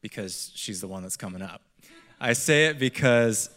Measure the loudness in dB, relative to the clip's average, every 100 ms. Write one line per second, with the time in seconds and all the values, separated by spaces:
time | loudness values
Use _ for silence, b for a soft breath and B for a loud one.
0 | -14 -12 -10 -10 -12 -12 -10 -10 -10 -12
1 | -10 -10 -10 -12 -14 -16 _ _ B B
2 | B B -2 0 4 4 4 2 -2 2
3 | 4 6 4 2 -4